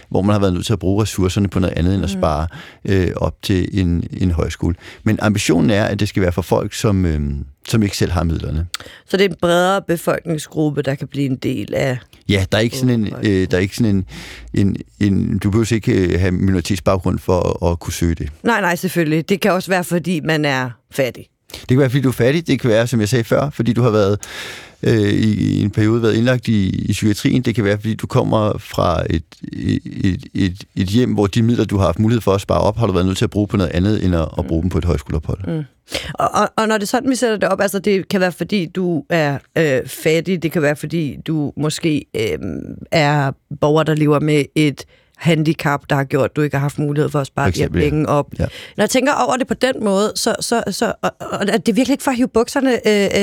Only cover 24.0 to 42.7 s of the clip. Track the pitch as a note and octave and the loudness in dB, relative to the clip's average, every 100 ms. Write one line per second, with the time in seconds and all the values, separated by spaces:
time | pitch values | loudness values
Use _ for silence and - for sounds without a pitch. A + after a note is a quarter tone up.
24 | G2 G2+ - - - - - - - A2+ | 4 0 -4 -14 -14 -16 -20 -4 0 2
25 | G2+ G2+ A2 G2+ G2+ G2 G#2 G#2+ G#2+ A#2 | 2 2 2 2 2 2 0 2 2 2
26 | A2+ G#2+ B2 B2+ - G#2+ F#2+ - - - | 2 2 2 2 0 0 0 -2 -2 0
27 | A2 G2+ C#3 C3 A#2+ A2+ G2+ G#2 G#2+ G#2 | 0 0 0 0 0 0 0 0 -2 -6
28 | A2 B2+ G#2+ A2 G#2+ - - - F#2 E2+ | -2 0 2 2 0 -2 -6 -2 0 0
29 | E2+ E2+ - - - - G#2 G2 - - | 0 -4 -4 -14 -12 -6 -2 -2 -4 -4
30 | G2 F2 - - G2 F#2 - - F#2+ A2+ | -2 -2 -4 -2 -2 -2 -8 -4 0 2
31 | A#2+ G#2 G2+ A#2+ A2+ A#2+ G2+ G2+ E2+ E2 | 2 2 2 2 2 2 2 2 2 2
32 | G#2+ A#2 - G2 - F2 F2 G#2+ A2 F2+ | 2 2 2 0 2 2 2 0 0 2
33 | F#2 F#2+ G#2+ G2 G#2 G2+ F2 F2 G2+ A2 | 0 0 0 0 0 0 0 0 0 0
34 | F#2 E2+ D#2 - - E2 F2+ F2 E2+ D2+ | 0 0 0 -4 -4 -2 -2 0 0 -2
35 | - D#2+ - - G2 E3 C#3+ _ - - | -2 -6 -4 -6 -6 -6 -8 _ -12 -10
36 | - - - F#3+ G#3 - G#3+ A3 G3+ B3 | -8 -4 -2 0 0 0 0 0 0 -2
37 | C4+ B3 A#3+ G#3 F#3 G3 G3+ G3 G#3 F#3+ | 0 0 0 0 0 0 0 0 0 0
38 | - G3 F3+ - E3+ G#3 D#3+ F#3 F3+ E3 | 0 0 0 -2 -4 -2 -4 -2 -2 -2
39 | - E3+ D3 C#3 - - D#3 C3 C3+ - | 0 0 0 -2 -4 -2 0 0 -2 -4
40 | D#3+ E3 D#3+ F3+ D#3 F3 C#3+ D3+ D3+ E3+ | 0 0 0 -2 -2 0 0 0 -4 -4
41 | D3 C#2+ - D#3+ C#3 - D3+ - E3+ D3 | -4 -6 -4 -2 -2 -2 -4 -2 -2 -2
42 | - - G#2+ D2 F#2 C2+ - | -4 -4 -2 -4 -6 -8 -10